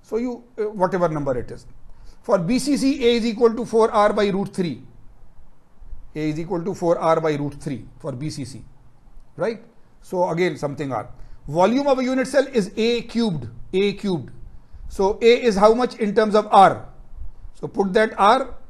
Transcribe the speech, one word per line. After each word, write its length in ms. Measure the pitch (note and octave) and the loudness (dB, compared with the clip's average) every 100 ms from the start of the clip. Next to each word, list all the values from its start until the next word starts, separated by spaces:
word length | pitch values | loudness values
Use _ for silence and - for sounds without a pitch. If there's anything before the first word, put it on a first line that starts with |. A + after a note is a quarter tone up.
So 140 | _ A3 | _ -4
you, 260 | B3 A#3+ - - | -4 -8 -14 -8
uh, 120 | G#3+ | -8
whatever 400 | G#3 F3+ F#3 F3 | -2 0 2 0
number 280 | D#3 C#3 B2 | 0 -2 -4
it 140 | A2 | -6
is. 140 | A2+ - - - - - - | -12 -16 -18 -16 -16 -16 -14
For 160 | - G3+ | 0 0
B 220 | E3+ B3 | 2 0
C 180 | C#4+ C4 | 0 2
C, 260 | C4+ C#4 A#3+ | 2 2 2
A 100 | A#3+ | 2
is 100 | A3+ | 0
equal 280 | G#3+ A#3 A3+ | 2 2 2
to 100 | G#3+ | -2
four 260 | A3 A3+ | 2 4
R 220 | A#3 G#3 | 4 2
by 140 | G#3+ G3+ | 4 0
root 260 | G3 G3 | 0 -4
three. 300 | - F3 A#2+ - - - - - - - - - - - - - D3+ | -4 -4 -6 -14 -20 -20 -18 -18 -16 -18 -18 -20 -18 -12 -12 -10 -6
A 140 | D#3 | -4
is 100 | D3+ | -4
equal 240 | E3+ F3+ | -4 -4
to 100 | E3+ F3+ | -4 -2
four 220 | E3+ F3+ | 0 2
R 200 | E3+ D#3+ | 2 2
by 140 | D#3+ | 2
root 220 | C#3+ C#3+ - | -2 -4 -6
three 300 | D#3 B2 - - | -8 -10 -12 -14
for 140 | D#3 | -12
B 180 | B2 D3+ | -8 -8
C 160 | D3 C3 | -8 -12
C, 180 | G#2+ - - - - - - - - | -12 -18 -20 -20 -20 -20 -20 -18 -6
right? 260 | F#3+ A3 - - - - | -6 -6 -16 -20 -20 -20
So 280 | - F#3 F3+ | -8 -2 0
again, 260 | E3 F3+ C#3+ | 2 0 -2
something 360 | D3 C#3 C#3+ | -6 -6 -4
R. 160 | A#2 - - - - - | -4 -6 -14 -14 -14 -4
Volume 400 | D#3 F#3+ B3 C#4+ | 2 4 4 2
of 100 | C4 | 0
a 60 | |
unit 240 | B3+ C4 C4 | 2 0 2
cell 180 | C#4 C4+ | 2 2
is 180 | A#3+ F#3+ - | 0 -2 0
A 240 | A3+ A#3+ | 0 0
cubed, 480 | - A3+ A3+ D#3 A2 - - | -2 -2 0 -2 -8 -12 -4
A 200 | F#3 G3+ | 0 0
cubed. 380 | G3 G3+ E3+ A2 - - - - - - | -2 -4 -4 -6 -14 -16 -16 -18 -14 -12
So 300 | - F#3+ G#3 | 0 0 4
A 200 | A#3 B3 | 6 6
is 140 | B3 G3 | 4 6
how 180 | G#3 | 4
much 220 | A#3 B3 - | 6 0 -2
in 180 | G#3+ | 0
terms 220 | G#3+ A3 G#3 | 2 4 2
of 120 | G#3+ | 6
R? 360 | G#3 F#3 G#2+ - - - - - - - - | 8 8 6 -8 -16 -16 -10 -10 -10 -16 -12
So 120 | - | -8
put 240 | - A3 | -2 2
that 200 | G3 A3 - | 4 2 4
R 380 | G3+ C4 C4 - | 4 4 0 -10